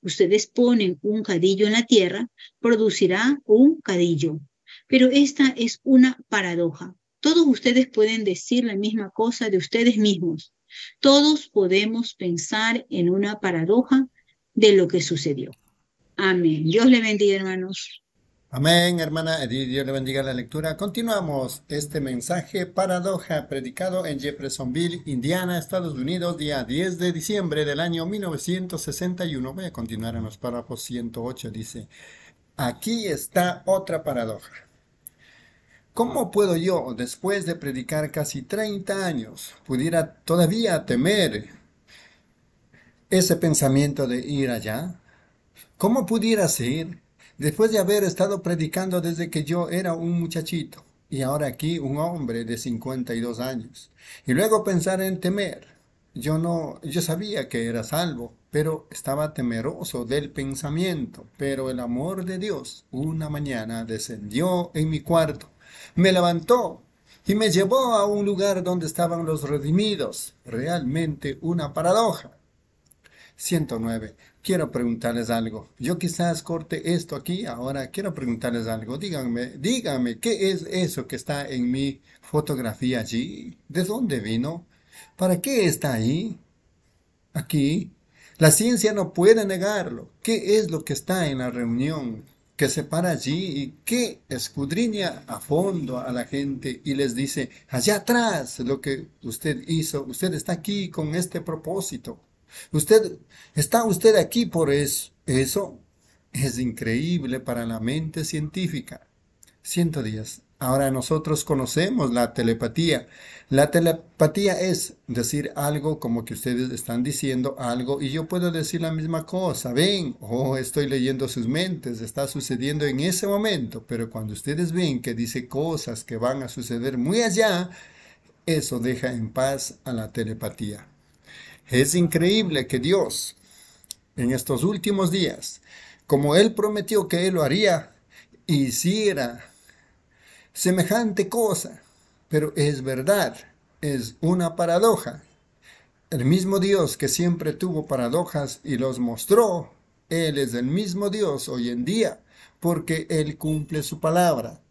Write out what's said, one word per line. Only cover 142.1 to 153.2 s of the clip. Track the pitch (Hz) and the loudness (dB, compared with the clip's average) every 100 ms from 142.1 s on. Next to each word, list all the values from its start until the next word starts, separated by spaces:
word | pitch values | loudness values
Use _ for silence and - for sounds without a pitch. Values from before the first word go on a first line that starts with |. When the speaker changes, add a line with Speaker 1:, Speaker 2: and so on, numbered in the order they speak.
| _ _ | _ _
Speaker 2:
Pero | 151 151 - | 0 0 0
es | 147 143 | 0 0
verdad, | 131 131 139 202 147 - - _ _ _ | -4 -4 2 2 2 -4 -20 _ _ _
es | 147 135 117 113 | -4 -4 -4 -4
una | 160 180 170 165 | 0 2 0 -2
paradoja. | 170 170 226 208 - 151 - _ _ _ _ - _ _ _ | 0 4 4 2 -2 -12 -18 _ _ _ _ -20 _ _ _
El | 156 | -2
mismo | 123 180 185 196 | 2 2 4 0
Dios | 190 196 156 - | 4 4 2 0
que | 139 | -2
siempre | - 175 170 156 | 0 0 0 -2
tuvo | - 185 156 | -4 -4 -4
paradojas | 151 135 120 147 175 151 139 - | -2 -2 0 0 -2 -4 -6 -8
y | - 131 | -6 -2
los | 135 123 | -2 -2
mostró, | 123 113 - 208 226 175 156 _ _ _ _ | -4 -4 2 4 4 2 -6 _ _ _ _
Él | 165 165 139 | 0 0 0
es | 135 | -2
el | 120 | 0
mismo | 123 170 208 180 202 | 0 0 -2 -2 -2
Dios | 202 196 139 - | 0 -2 -2 -4
hoy | 127 120 | -4 -4
en | 120 | -2
día, | 123 214 185 - _ _ - _ | -2 0 0 -2 _ _ -20 _
porque | 170 170 - 160 160 | -2 -2 0 -4 0
Él | 160 | 0